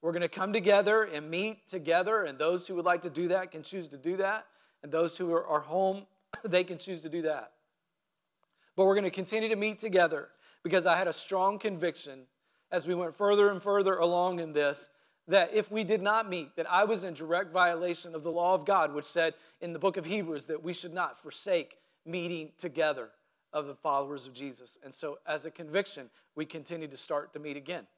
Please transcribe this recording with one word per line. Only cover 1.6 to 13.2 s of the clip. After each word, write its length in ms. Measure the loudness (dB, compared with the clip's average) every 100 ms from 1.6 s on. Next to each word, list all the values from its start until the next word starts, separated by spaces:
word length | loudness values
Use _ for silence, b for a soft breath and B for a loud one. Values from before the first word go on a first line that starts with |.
| -10
together, 560 | -8 2 2 4 0
and 140 | 0 -2
those 300 | 0 0 -2
who 80 | -2
would 100 | 0
like 160 | 0
to 60 | -2
do 180 | -4 0
that 220 | 0 -2
can 120 | -12
choose 240 | -10 -10 -10
to 80 | -8
do 200 | -6 -2
that, 280 | -2 -2 -6 b b b
and 80 | -4
those 260 | 0 0 0
who 140 | 0
are, 120 | 0 2
are 140 | 0
home, 440 | 0 0 0 0 -8 _ _
<coughs> 180 | -10
they 200 | 0 2
can 140 | 2 -6
choose 240 | -8 -10
to 80 | -6
do 140 | -4
that. 280 | -2 -4 -8 _ _ _ _ _ _ _ _ _ _ _ _ 4
But 100 | 6
we're 100 | 6
gonna 160 | 2
continue 380 | -2 -4 -2 0
to 60 | 0
meet 240 | -2 -4
together 500 | -2 2 2 0 -8 _ b b
because 220 | 0 2 4
I 120 | 2
had 100 | 2
a 60 |
strong 460 | -2 -2 2 2 0
conviction 680 | -4 -2 -4 -4 -12 -16 -20 _ _ _ _
as 160 | -4 -2
we 80 | -2
went 200 | -4
further 340 | 0